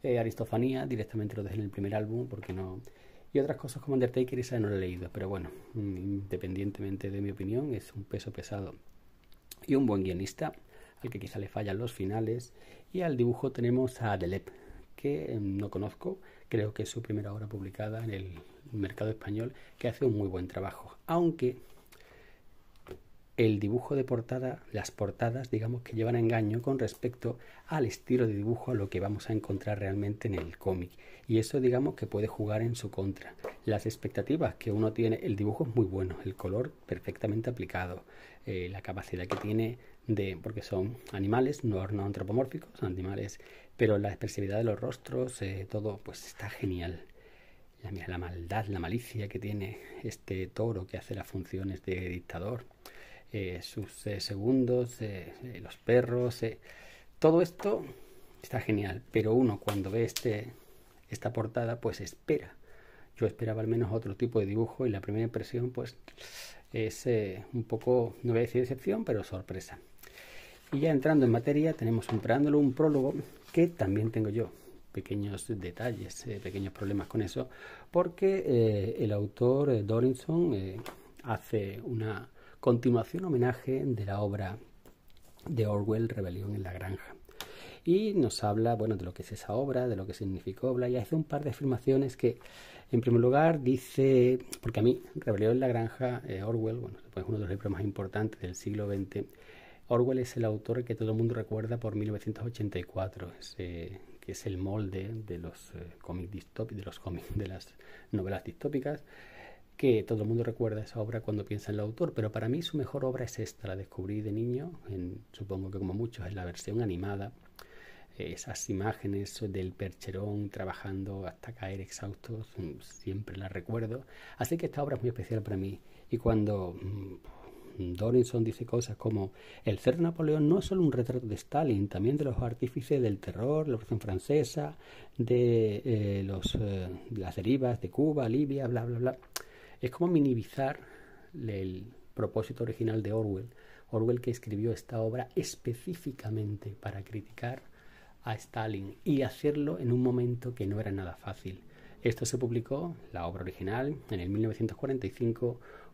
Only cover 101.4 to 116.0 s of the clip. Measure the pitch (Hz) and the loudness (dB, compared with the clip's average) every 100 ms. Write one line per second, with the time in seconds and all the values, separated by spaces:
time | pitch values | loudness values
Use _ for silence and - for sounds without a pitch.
101.4 | 107 107 113 120 110 104 107 104 - 107 | -2 -2 -2 -2 -2 0 0 -2 -4 -4
102.4 | 117 - 104 92 - - 95 - 92 - | -6 -2 -2 -2 -4 -4 -4 -6 -12 -12
103.4 | - - 87 85 85 98 - - - 98 | -16 -10 -8 -6 -8 -12 -16 -14 -10 -8
104.4 | 107 92 95 107 101 95 95 113 104 87 | -6 -2 -2 -2 -2 -4 -6 -8 -8 -8
105.4 | 82 - - - 85 - - 90 90 101 | -8 -12 -16 -14 -14 -14 -10 -8 -6 -10
106.4 | - - 113 104 95 - - 85 - 101 | -10 -8 -6 -6 -10 -10 -8 -8 -4 -4
107.4 | 98 95 - - - - - 104 95 95 | -4 -8 -14 -20 -20 -20 -4 -4 -2 -4
108.4 | - - 143 143 143 147 - - - - | -8 -6 -2 -2 -2 -6 -10 -20 -20 -20
109.4 | - - - - 139 110 - 110 107 117 | -20 -20 -20 2 6 6 4 0 2 2
110.4 | 117 113 113 107 107 113 107 110 - 107 | 0 0 0 0 -6 -6 -4 -4 -2 -2
111.4 | 98 104 - 104 107 113 - - 107 107 | -2 -6 -2 -2 -2 -2 -2 0 0 0
112.4 | 110 151 165 131 - 139 131 127 117 - | 0 0 0 -2 -2 -2 -2 -2 -4 -4
113.4 | 107 - 101 95 95 - 95 104 104 104 | -8 -6 -6 -6 -6 -6 -4 -2 -2 -2
114.4 | 120 127 165 165 - 95 90 104 - - | 0 -2 -4 -10 -8 -6 -4 -8 -14 -12
115.4 | 98 95 95 98 95 98 | -6 -4 -4 -4 -2 -2